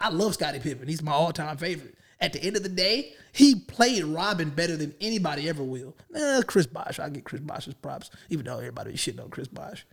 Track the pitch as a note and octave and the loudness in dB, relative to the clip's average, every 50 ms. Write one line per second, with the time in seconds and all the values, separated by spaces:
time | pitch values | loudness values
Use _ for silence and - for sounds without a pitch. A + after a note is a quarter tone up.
0 | G3+ G#3+ E3+ E3 G3+ A3 F3+ - - D3+ C#3+ C#3 A#2+ D3+ C3+ B2 C3 C#3+ D#3+ D#3 | -2 0 2 2 2 2 0 0 -2 -4 -4 -4 -4 -6 -6 -6 -6 -6 -6 -4
1 | D3+ D3+ D3 C#3+ E3 E3+ D#3+ - D3+ D3+ D#3 C#3 E3 F3+ F3 D#3 - - - _ | -2 0 2 2 2 2 0 -4 -6 -6 -6 -6 -4 -6 -6 -6 -10 -16 -20 _
2 | _ _ _ - - - - D3 - F#3+ A3 G#3 F#3+ F#3+ F#3 F3+ F#3 G3 A3 C4 | _ _ _ -2 -2 -2 -2 -2 -4 -2 -2 -2 -4 -2 -2 0 2 2 2 0
3 | C#4+ - - - - - - - C4+ C#4+ C4 G3 - - - - A#3 B3 C4 G#3 | -2 -6 -12 -20 -20 -2 8 10 10 10 10 8 2 -4 4 4 6 6 6 2
4 | D#3+ D3+ D#3 E3 F#3 G3+ G3+ E3+ E3 D3+ C#3 D3+ E3+ - E3 D3+ D#3 C#3+ D3+ - | 0 0 0 0 0 0 2 2 0 0 0 0 0 0 0 -2 -4 -6 -6 -6
5 | G3 A3 A3+ G#3+ F3+ D3+ D3 C#3+ D3 D#3+ E3 D3 C#3 C3 C3 B2+ B2+ B2+ - - | -4 -2 0 0 0 0 0 -2 -2 -2 -2 -2 -4 -4 -6 -8 -10 -12 -16 -20
6 | - - - D4+ D4+ C#4+ C#4 C4 A#3+ - - G3+ D#3+ A#2+ - - - - C#3+ - | -18 -10 -4 -2 0 2 4 4 4 4 4 4 4 4 0 -10 -8 -8 -6 -6
7 | D#3 D3 C#3+ C#3 - - - - D3 D3 - - - - C3+ _ - D3 C3+ - | -6 -6 -6 -8 -10 -10 -10 -10 -8 -8 -10 -10 -10 -12 -14 _ -10 -10 -10 -10
8 | - - - - - - E3 D#3 B2+ B2+ B2 A#2 A#2+ B2 A#2+ A#2 G#2 - - - | -12 -14 -20 -18 -10 -6 -4 -4 -4 -4 -8 -8 -8 -8 -8 -10 -10 -8 -6 -4
9 | - - A2+ - - - - - - C3 - - - - - - - _ | -4 -4 -4 -8 -10 -12 -10 -10 -10 -10 -10 -12 -12 -12 -14 -16 -18 _